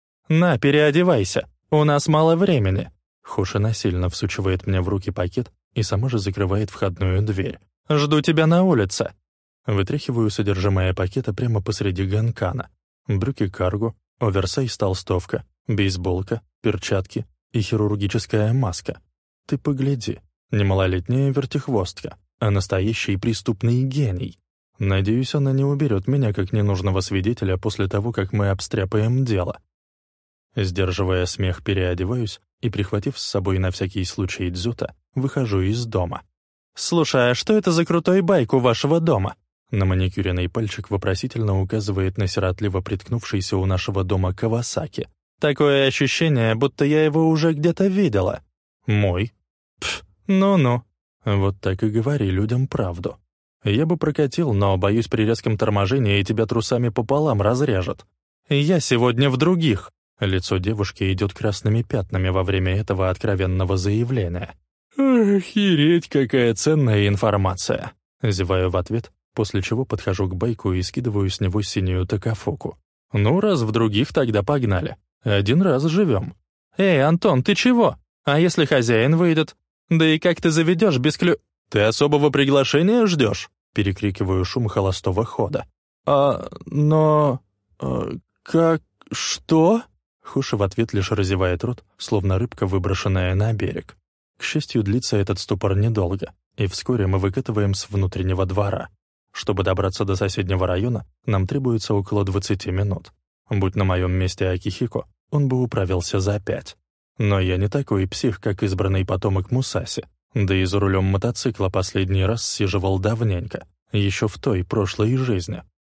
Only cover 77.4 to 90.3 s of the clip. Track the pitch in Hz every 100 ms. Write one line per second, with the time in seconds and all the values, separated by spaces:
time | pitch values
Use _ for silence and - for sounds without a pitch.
77.4 | 127 202 247 240 175 - _ _ - 147
78.4 | 175 175 147 139 117 113 131 165 175 160
79.4 | 151 - _ _ - 165 160 156 180 165
80.4 | 165 160 165 175 214 131 147 - 175 -
81.4 | _ _ _ 107 104 - 147 147 147 139
82.4 | 139 139 135 143 180 240 214 160 110 101
83.4 | - _ _ - 98 92 104 92 95 92
84.4 | 92 123 110 - 98 92 95 92 117 -
85.4 | 107 - - _ _ _ - 143 139 -
86.4 | - - - 147 147 156 156 151 147 127
87.4 | _ _ _ - 139 131 - 180 _ _
88.4 | - 165 165 160 _ _ - - - -
89.4 | - 160 165 226 - _ _ _ -